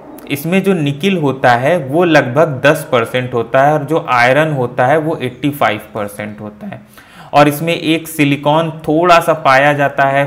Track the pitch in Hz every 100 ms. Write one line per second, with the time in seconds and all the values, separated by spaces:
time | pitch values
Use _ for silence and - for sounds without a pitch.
0 | - - - 143 160 190 190 175 143 143
1 | 196 185 143 131 131 120 135 175 127 151
2 | 180 147 127 127 170 127 139 156 - 123
3 | 117 127 127 123 117 135 139 151 147 156
4 | 156 120 123 139 160 139 123 127 127 160
5 | 156 165 127 123 147 143 110 104 - 113
6 | 104 - 104 104 104 - 202 - - -
7 | - - - 143 147 147 165 170 151 160
8 | 160 - 143 143 147 156 165 151 - 156
9 | 175 170 165 156 139 131 143 143 139 139
10 | 135 139